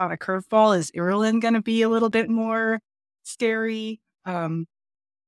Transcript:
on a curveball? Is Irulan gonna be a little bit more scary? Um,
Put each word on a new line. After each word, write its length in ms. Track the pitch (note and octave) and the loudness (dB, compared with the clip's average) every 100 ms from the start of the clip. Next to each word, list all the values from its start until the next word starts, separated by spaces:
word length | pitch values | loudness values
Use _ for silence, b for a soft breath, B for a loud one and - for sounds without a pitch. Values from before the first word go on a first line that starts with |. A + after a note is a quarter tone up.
on 100 | F3+ | -4
a 40 | E3+ | -4
curveball? 600 | - F#3+ - A3 G#3+ F#3+ | -4 -4 0 4 6 4
Is 120 | D#3 | 0
Irulan 480 | - F3+ G3+ A3 A3+ | -2 0 2 2 2
gonna 220 | A3+ A#3 | 2 0
be 200 | G#3+ A3+ | 0 2
a 60 | A3 | 2
little 220 | A3+ A3+ | 2 2
bit 180 | A3+ A3+ | 0 0
more 500 | A3+ A3 A3 A3 A3 - _ _ _ | 0 0 -2 0 -2 -6 _ _ _
scary? 760 | - - A#3 A3 A3+ A3 A3 A3 _ _ | -16 -4 -2 0 -2 -4 -6 -10 _ _
Um, 420 | F#3 F3 E3 E3 E3 _ _ _ _ _ | -8 -4 -2 -4 -6 _ _ _ _ _